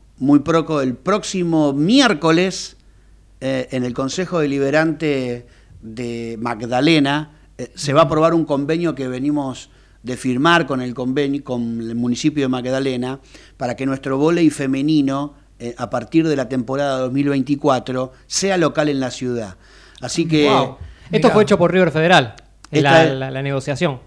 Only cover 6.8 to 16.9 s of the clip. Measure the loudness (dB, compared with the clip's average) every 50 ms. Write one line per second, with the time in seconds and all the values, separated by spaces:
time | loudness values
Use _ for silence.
6.8 | 2 4 4 4 2 2 0 -2 -6 -10 -16 _ _ _ _ -14 -14 -14 _ -8
7.8 | -4 2 4 4 4 4 4 4 4 4 4 2 0 0 -2 -2 0 -2 -2 -2
8.8 | -2 -2 -4 -4 -6 -6 -6 -4 -2 -2 -2 -2 -4 -4 -8 -10 -14 -20 _ _
9.8 | _ _ _ _ -10 -8 -8 -4 -2 -2 0 2 4 4 4 4 2 0 -4 -6
10.8 | -6 -6 -8 -6 -6 -2 -2 -2 -2 -2 -2 -4 -6 -6 -6 -4 -4 -4 -6 -6
11.8 | -6 -6 -4 -4 -2 -2 -2 0 -2 -2 0 0 -2 -2 -2 -2 -4 -4 -2 -2
12.8 | -2 -2 -2 -4 -4 -6 -8 -10 -14 -20 -20 -20 -20 -20 _ -8 -6 -6 -4 -4
13.8 | -4 -4 -4 -4 -4 -4 -2 0 2 2 2 4 2 2 2 0 -2 -2 -2 0
14.8 | 0 2 2 2 2 0 -2 -4 -6 -8 -12 -18 _ _ _ -14 -14 -12 -10 -10
15.8 | -8 -6 -6 -6 -4 0 2 2 2 4 0 0 -2 -2 -4 -4 -4 -2 -2 -2
16.8 | 0 -2